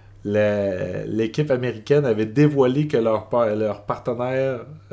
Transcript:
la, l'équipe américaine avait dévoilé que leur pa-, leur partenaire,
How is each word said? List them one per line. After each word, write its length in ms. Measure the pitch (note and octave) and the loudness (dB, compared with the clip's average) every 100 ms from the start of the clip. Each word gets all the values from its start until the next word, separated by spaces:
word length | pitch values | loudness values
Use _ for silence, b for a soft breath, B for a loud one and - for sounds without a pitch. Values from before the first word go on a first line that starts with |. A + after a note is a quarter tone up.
| b b | b b
la, 840 | G#2 G#2 G#2 G#2 G2 F#2 F#2+ G2 G#2 | -2 2 2 2 0 -2 -6 -6 -4
l'équipe 460 | G#2+ A2 B2+ D3 | -2 -2 -2 0
américaine 540 | B2 B2 A2 - D3 C#3 | 0 -2 -4 2 2 2
avait 200 | G#2+ A2 | 0 0
dévoilé 640 | A#2 D3 C#3+ B2+ C3 D3+ | 4 4 4 2 2 0
que 100 | B2 | 0
leur 320 | A2+ G#2+ - | 2 0 0
pa-, 260 | A#2+ A2+ G#2+ | 0 0 0
leur 280 | G#2+ G2+ | -2 -4
partenaire, 760 | - B2 - A#2 B2 C3 C3+ B2 A#2+ G#2 - | -6 -6 -4 -4 -2 -2 -2 -4 -10 -18 -16